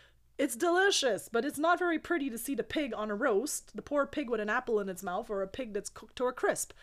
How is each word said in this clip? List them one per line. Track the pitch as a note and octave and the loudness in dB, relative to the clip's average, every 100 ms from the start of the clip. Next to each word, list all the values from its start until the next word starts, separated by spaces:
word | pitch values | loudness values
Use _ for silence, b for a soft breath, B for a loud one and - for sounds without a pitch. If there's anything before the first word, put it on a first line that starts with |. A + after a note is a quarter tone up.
| B B _ - | B B _ -2
it's | C#4 A#3 | -2 2
delicious, | F4 F4 G4+ G4 C4+ F#3+ - | 2 6 6 4 2 0 -2
but | A#3 C#4 | -2 -2
it's | C#4 | 0
not | D#4+ F4 | 2 4
very | F4 D#4 | 2 0
pretty | - E4+ C#4 | 0 -2 -2
to | A3 | -6
see | - B3 | -6 -4
the | |
pig | - D#4+ C#4 G#3 | -2 -2 -2 -2
on | G#3+ | -4
a | G#3 | 0
roast, | C4+ G3 C#4+ - - G#3+ | 2 2 0 -4 -8 -12
the | |
poor | - C#4+ C#4 | -2 0 0
pig | - A#3+ | -2 -2
with | A3+ | -2
an | G#3 | 0
apple | A#3 A#3+ G#3+ | 0 2 0
in | G3 | 0
its | F#3 | -6
mouth | G3 F3+ A#3 | -4 -4 -2
or | G3+ | -4
a | F#3+ | -4
pig | - A#3+ | -4 -4
that's | G#3 - | -4 -6
cooked | - - - | -12 -12 -2
to | B3 | -2
a | |
crisp. | B3+ G4+ - - - | 2 2 2 -2 -10